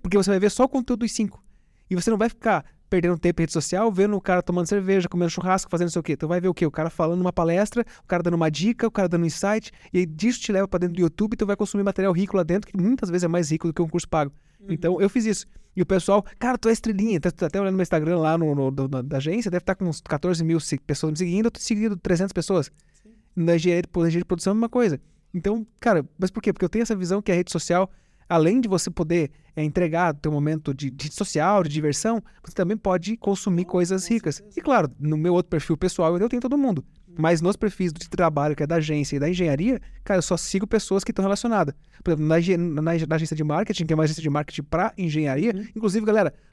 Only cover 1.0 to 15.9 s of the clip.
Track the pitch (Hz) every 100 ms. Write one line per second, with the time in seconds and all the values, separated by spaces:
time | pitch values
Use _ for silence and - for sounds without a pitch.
1 | 233 - 208 - - - _ _ - 180
2 | 226 208 226 - 226 170 - _ _ 185
3 | 175 170 175 170 160 160 - 185 226 185
4 | 208 202 - 180 175 175 170 202 185 196
5 | 175 175 170 175 180 185 - 170 175 202
6 | 160 143 156 175 185 160 156 - 160 -
7 | 160 180 180 180 165 180 214 240 226 -
8 | - 233 175 170 160 147 208 226 226 214
9 | 180 170 165 - 196 220 - - - 180
10 | 175 156 233 247 - 190 196 180 180 175
11 | 165 - 214 214 202 202 208 202 196 190
12 | 190 175 202 196 160 190 - 190 196 262
13 | 185 180 170 175 147 - 170 156 165 175
14 | - 160 143 - _ _ 196 160 165 214
15 | 202 247 220 190 - - - 185 175